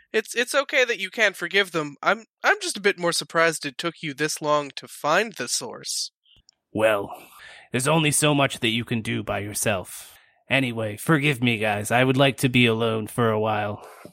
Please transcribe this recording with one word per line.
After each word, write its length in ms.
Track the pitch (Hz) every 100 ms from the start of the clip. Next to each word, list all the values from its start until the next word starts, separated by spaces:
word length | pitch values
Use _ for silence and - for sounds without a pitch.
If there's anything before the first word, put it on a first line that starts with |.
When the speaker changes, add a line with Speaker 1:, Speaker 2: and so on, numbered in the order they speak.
| _
Speaker 1:
It's, 220 | 220 -
it's 200 | 233 247
okay 300 | 285 285 285
that 140 | 254 196
you 120 | 190
can't 260 | - 208 -
forgive 360 | 170 196 190
them. 240 | 160 147 139
I'm, 220 | 165 214 220 _
I'm 140 | 262 415
just 140 | 370 208
a 20 |
bit 160 | 196 170
more 140 | 170
surprised 520 | 160 151 170 165 156 147
it 100 | -
took 180 | 170 -
you 100 | 156
this 260 | 135 151 -
long 280 | 151 147 139 -
to 120 | 123
find 440 | - 143 175 226
the 140 | - 120
source. 600 | - 120 - 131 - - _ _ _ _ _ _
Speaker 2:
Well, 380 | 104 110 104 - - - - - - -
there's 160 | 123 135
only 220 | 160 151
so 240 | - 151
much 260 | 143 139 -
that 80 | 117
you 160 | 117 113
can 140 | 117
do 200 | 110 117
by 160 | 107 104
yourself. 720 | 104 104 113 95 - - - - _ _ -
Anyway, 460 | 131 127 113 107 110
forgive 440 | - 156 147 123
me, 140 | 123 110
guys. 320 | 107 104 101
I 140 | 120
would 120 | 131 131
like 200 | 139 -
to 100 | 135
be 140 | 123 120
alone 400 | 113 117 110 107
for 240 | - 113
a 100 | 107
while. 460 | 107 107 104 104 - - -